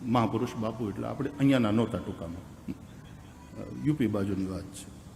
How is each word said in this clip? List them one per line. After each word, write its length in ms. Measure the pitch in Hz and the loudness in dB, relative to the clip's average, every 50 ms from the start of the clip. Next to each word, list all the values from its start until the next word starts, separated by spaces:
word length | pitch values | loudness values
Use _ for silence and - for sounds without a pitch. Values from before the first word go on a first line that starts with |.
| - | 2
મહાપુરુષ 500 | 120 117 123 131 - 113 110 123 120 - | 4 6 6 6 6 4 0 0 0 -2
બાપુ 340 | 120 110 110 113 - 120 101 | -2 -2 -2 -2 -2 -2 -2
એટલે 180 | 95 - 113 | -2 -2 -4
આપણે 220 | 117 113 - 131 147 | -4 -2 -2 -4 -4
અહીંયાના 420 | - - 139 139 135 127 117 104 | 0 4 6 6 8 8 6 6
નહોતા 260 | 104 113 113 107 - | 6 4 4 4 0
ટૂંકામાં, 760 | 92 - 104 95 - - 82 85 90 - - - - - - - - - - - - - - - - - - - - - - - 110 - - - 123 127 | -4 -4 -4 -6 -6 -6 -8 -8 -10 -10 -14 -16 -12 -10 -10 -10 -10 -10 -16 -16 -16 -16 -16 -16 -16 -16 -16 -16 -16 -16 -14 -12 -10 -10 -8 -8 0 2
યુ 80 | 143 151 | 2 4
પી 140 | 151 123 | 4 4
બાજુની 380 | 104 107 101 98 101 98 92 95 | 2 4 2 2 2 2 0 0
વાત 180 | 92 92 87 - | -2 -4 -6 -8
છે. 380 | - - - - - - - - - - | -10 -12 -14 -14 -14 -14 -16 -16 -16 -18